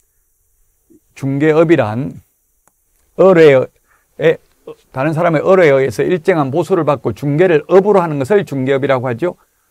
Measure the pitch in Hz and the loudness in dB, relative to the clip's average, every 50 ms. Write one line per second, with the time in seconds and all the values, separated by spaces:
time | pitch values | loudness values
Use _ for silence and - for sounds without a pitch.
0 | _ _ _ _ _ _ _ _ _ _ _ _ _ _ _ _ _ _ _ _ | _ _ _ _ _ _ _ _ _ _ _ _ _ _ _ _ _ _ _ _
1 | _ _ _ - 135 139 135 139 151 156 151 160 170 160 170 143 117 107 110 123 | _ _ _ -10 -8 -6 -4 0 0 2 2 2 2 2 2 0 0 -2 -4 -6
2 | 147 160 - - - _ _ _ _ _ _ _ _ _ _ _ _ _ _ _ | -8 -10 -12 -16 -20 _ _ _ _ _ _ _ _ _ _ _ _ _ _ _
3 | _ _ _ - 175 190 180 165 160 147 135 127 123 - _ _ _ _ _ _ | _ _ _ 2 2 4 6 6 6 6 4 4 0 -4 _ _ _ _ _ _
4 | _ _ _ - 151 165 - - _ _ _ _ _ - - _ _ _ - 131 | _ _ _ -4 -2 -2 -2 -2 _ _ _ _ _ -20 -20 _ _ _ -8 -6
5 | 139 160 160 156 175 165 160 143 - 170 190 185 175 143 139 135 135 131 - - | -6 -4 -4 -2 -2 -2 -2 0 0 2 2 4 4 4 2 2 0 -2 -4 -4
6 | 143 151 185 165 - 190 180 156 139 131 135 170 170 165 190 170 147 143 143 - | -4 -2 -4 -2 -2 -2 -2 -2 -2 -4 -4 -6 -4 -2 -2 -2 -2 -2 -4 -4
7 | - 123 98 - 143 147 143 151 185 185 165 147 147 - 175 196 185 214 208 190 | -4 -8 -8 -6 -6 -4 0 0 2 2 0 0 0 0 2 2 2 2 2 0
8 | 170 160 147 139 131 123 214 202 - - 185 135 131 135 139 131 139 135 135 127 | 0 -2 -4 -6 -4 -2 -2 -2 -2 -4 -6 -6 -2 -2 -2 -2 -2 -2 -2 -2
9 | 131 131 117 113 170 180 - - _ _ _ _ _ _ | -4 -6 -6 -6 -6 -6 -6 -10 _ _ _ _ _ _